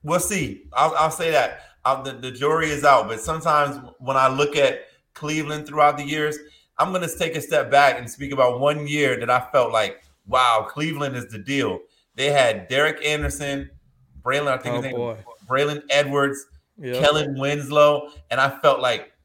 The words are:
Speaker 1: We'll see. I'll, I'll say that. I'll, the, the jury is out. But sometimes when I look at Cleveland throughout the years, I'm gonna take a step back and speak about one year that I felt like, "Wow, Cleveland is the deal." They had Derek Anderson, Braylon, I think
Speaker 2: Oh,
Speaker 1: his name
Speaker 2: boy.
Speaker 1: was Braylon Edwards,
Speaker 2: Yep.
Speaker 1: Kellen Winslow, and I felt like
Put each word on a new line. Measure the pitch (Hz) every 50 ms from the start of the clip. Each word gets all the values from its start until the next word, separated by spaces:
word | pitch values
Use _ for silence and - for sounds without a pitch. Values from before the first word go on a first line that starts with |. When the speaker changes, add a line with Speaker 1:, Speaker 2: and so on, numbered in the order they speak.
Speaker 1:
We'll | - 147 175 180
see. | 180 - 208 185 147 113 101 - - -
I'll, | - 120 147 165 165
I'll | 160 156 156
say | 151 - 170 165
that. | 160 143 120 101 - - - - _ _ _
I'll, | 127 135 135
the, | 131 135
the | 123 117 123 127
jury | 123 113 139 147 160 160 160 151
is | 147 131 139
out. | 143 135 120 107 104
But | 113 107
sometimes | - - 160 160 156 165 151 147 143 139 135 - - - - _
when | 123 131 135
I | 135 131 131
look | 131 139 147 147 -
at | 147 139 127 - - - _ _ _ _ _ _
Cleveland | - 151 151 156 156 151 147 151 151 147
throughout | 147 143 151 147 147 143
the | 147 147
years, | 143 156 156 151 151 151 147 - - _ _ _ _ _ -
I'm | 147 185
gonna | 185 180 175 165 - -
take | 175 160 160
a | 156
step | 143 - 160 147 127 113
back | 135 139 143 139 123 123
and | 120 117
speak | - - 143 139
about | 139 135 127 123 123 123
one | 135 147 151 151 147
year | 143 147 151 143 131 123 113
that | 117 117
I | 123 127 123 -
felt | - 135 120 113
like, | 113 110 107 98 - - _ _ _ _ _
"Wow, | 98 127 127 127 120 113 110 110 -
Cleveland | - 147 151 160 151 143 143 135 123
is | 120 110 -
the | 110 107
deal." | 95 131 139 139 120 104 92 87 - _ _ _ _ _ _
They | - 135 143
had | 143 143 127 117 107 98 90 -
Derek | 127 139 151 156 151 - -
Anderson, | 151 151 147 147 143 143 - 147 139 139 139 139 - - - _ _ _ _ _ _ _ -
Braylon, | - 123 135 147 147 143
I | 127 127
think | - 123 120
Speaker 2:
Oh, |
Speaker 1:
his | 120 131
name | 135 127
Speaker 2:
boy. | 120 120 117 110 104 101
Speaker 1:
was | - - _ - -
Braylon | 127 135 143 147 147 147 - -
Edwards, | 139 143 143 135 139 143 139 139 139 139 - _ - _ _ _ _ -
Speaker 2:
Yep. | 156 123 123 127
Speaker 1:
Kellen | 135 143 151 156 147 139 135 131
Winslow, | 135 143 147 147 135 139 147 147 147 147 147 147 147 - - - - _
and | 117 131
I | 135 139 139 -
felt | - 147 135 -
like | 135 123 117 104 - - _ _